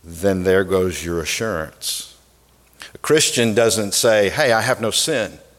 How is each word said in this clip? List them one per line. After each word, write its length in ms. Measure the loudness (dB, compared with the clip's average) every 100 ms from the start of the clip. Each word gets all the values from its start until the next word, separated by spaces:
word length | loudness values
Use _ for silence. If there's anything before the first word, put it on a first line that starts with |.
then 400 | -18 -2 0 2
there 200 | 4 2
goes 420 | 2 0 0 -4 -6
your 160 | -4
assurance. 920 | -4 -6 -4 -6 -8 -10 -10 -10 -12 -20 _ _ _ _ _ _ -20
A 40 | -14
Christian 560 | 0 2 2 2 2
doesn't 400 | 4 2 2 -2
say, 360 | 0 4 4 2
"Hey, 220 | 2 2
I 100 | 2
have 200 | 0 -2
no 100 | -2
sin." 480 | -2 -2 -2 -4 -8 -20